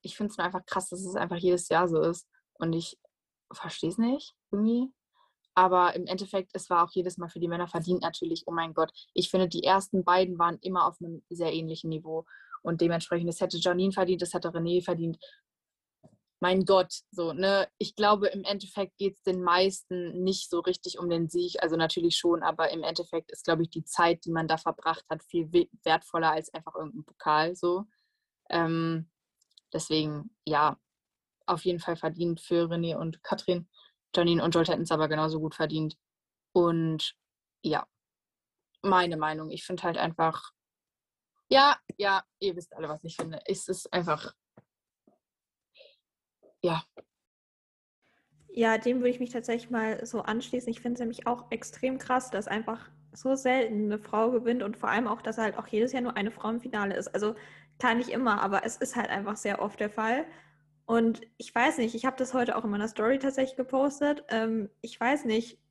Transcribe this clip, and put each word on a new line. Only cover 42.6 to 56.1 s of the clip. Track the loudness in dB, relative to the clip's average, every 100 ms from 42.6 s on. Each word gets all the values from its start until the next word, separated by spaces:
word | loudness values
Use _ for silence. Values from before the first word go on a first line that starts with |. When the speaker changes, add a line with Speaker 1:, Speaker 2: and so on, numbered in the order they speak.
| -12
Speaker 1:
alle, | -10 -8
was | -6
ich | -8
finde. | -8 -8 -8
Es | -4 -4 -4
ist | -6 -2
einfach, | -2 0 -2 -4 _ _ -20 _ _ _ _ _ _ _ _ _ _ _ _ -20 _ _ _ _ _ _ _
ja. | -2 -2 -8 -20 _ _ _ _ _ _ _ _ _ _ _ _ _ _ -12
Speaker 2:
Ja, | 0 2 4
dem | 2 2
würde | 2
ich | 0
mich | -4
tatsächlich | -6 -4 -6 -4
mal | -2 -2 -4
so | -6 -6
anschließen. | -2 -4 -2 -6 -6
Ich | -6
find's | -6 -4
nämlich | -6 -4 -4
auch | -4 -6
extrem | -10 -10 -4 -4 -4
krass, | 0 0 0
dass | -6 -4
einfach | -4 -4 -8 -12 -20 -20
so | -6 -2
selten | 0 2 2 2 0
eine | -2 -2
Frau | -2 0 2
gewinnt | 2 2 0
und | -2 -4
vor | 0
allem | 0 0
auch, | -2
dass | -4 -2
halt | -2 -4
auch | -4
jedes | 0 0
Jahr | 0
nur | -4